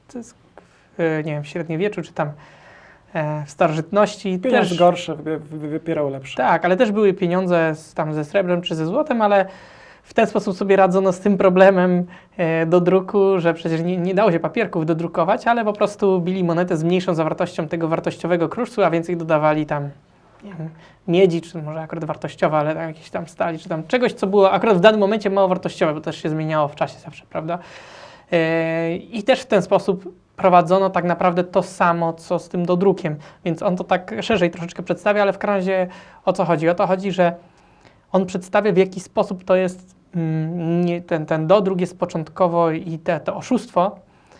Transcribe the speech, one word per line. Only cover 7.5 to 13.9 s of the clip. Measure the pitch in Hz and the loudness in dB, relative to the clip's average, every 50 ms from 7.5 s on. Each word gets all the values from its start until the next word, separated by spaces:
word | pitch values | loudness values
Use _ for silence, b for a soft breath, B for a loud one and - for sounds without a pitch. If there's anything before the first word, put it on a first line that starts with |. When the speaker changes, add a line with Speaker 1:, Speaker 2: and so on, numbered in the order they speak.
| 175 170 165 160 156 | 2 2 2 2 -2
Speaker 1:
z, | 156 - - - | -4 -8 -12 -8
tam | - 160 156 151 | -6 -4 -4 -4
ze | 151 151 | -4 -6
srebrem | 147 - 202 190 180 180 175 175 | -2 -2 -2 0 2 0 -2 -2
czy | - 175 | -4 -4
ze | 160 160 | -4 -2
złotem, | 160 196 285 294 302 254 233 214 | -2 -2 -2 -2 0 0 0 2
ale | 202 202 196 185 185 B B B B B B B B B B B | 4 4 4 2 2 B B B B B B B B B B B
w | - - | -4 0
ten | - 226 | 0 0
sposób | 214 - 220 - 214 180 | 2 0 -2 -2 -2 -4
sobie | - 208 196 196 | -4 0 2 4
radzono | 190 190 185 180 190 190 190 185 | 6 6 4 4 4 2 2 0
z | 185 | 0
tym | - 208 202 185 | 0 0 2 4
problemem, | 190 190 180 185 190 196 196 180 180 180 180 180 175 175 B B B B _ | 4 4 6 8 8 8 8 6 4 2 2 0 0 -4 B B B B _
e, | - 175 160 165 165 165 | -4 -2 0 0 0 2
do | 165 170 180 | 4 4 4
druku, | 175 180 185 190 185 185 - 202 196 196 190 180 | 4 4 4 2 2 0 0 2 2 4 2 2
że | 165 170 165 | 2 0 0
przecież | 165 - 165 165 160 165 | 0 -2 -4 -2 -2 -2
nie, | 180 | -2